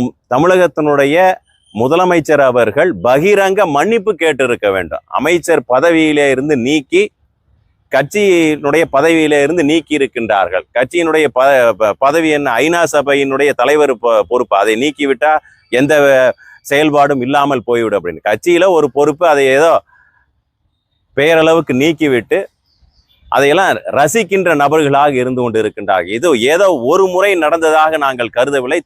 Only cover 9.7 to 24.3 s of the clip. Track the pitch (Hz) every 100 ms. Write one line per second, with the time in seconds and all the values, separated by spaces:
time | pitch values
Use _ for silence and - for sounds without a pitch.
9.7 | 165 - 151 131 120 110 101 87 90 -
10.7 | 120 131 175 165 156 147 127 135 135 117
11.7 | 98 107 95 135 160 160 147 139 117 151
12.7 | 175 160 147 135 143 139 135 143 127 123
13.7 | 151 143 117 120 110 95 123 117 98 104
14.7 | 110 147 147 139 123 151 156 - _ _
15.7 | 117 143 151 139 131 127 - - - -
16.7 | 143 156 143 143 139 123 143 143 131 110
17.7 | 120 110 101 85 80 104 110 175 170 190
18.7 | 165 139 143 147 143 170 143 135 135 165
19.7 | 131 - _ _ _ _ _ _ _ _
20.7 | _ _ _ _ - 151 160 160 165 147
21.7 | 127 156 156 151 123 - 175 - _ _
22.7 | _ _ _ _ _ - 131 139 170 180
23.7 | 117 - 107 151 226 180